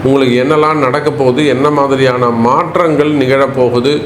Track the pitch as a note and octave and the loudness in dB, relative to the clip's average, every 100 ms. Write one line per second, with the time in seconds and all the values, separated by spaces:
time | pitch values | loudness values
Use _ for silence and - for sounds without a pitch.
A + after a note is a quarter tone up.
0 | B2+ C#3 C3+ A#2+ C3 D#3 D3+ D#3 C3+ C#3+ | 0 0 2 0 0 2 0 0 0 -2
1 | D3 C3+ C3 B2+ D3+ B2 D3 D3 C#3 C3+ | -2 -2 0 0 0 0 0 0 0 0
2 | C3 B2 A#2+ A#2 A#2 C#3 E3+ F3+ E3+ D3 | 0 0 0 0 2 0 -2 -2 0 0
3 | D3+ D3+ C3 C3+ A#2+ B2+ B2 A#2+ B2 D3 | 0 0 0 0 0 0 0 0 0 -2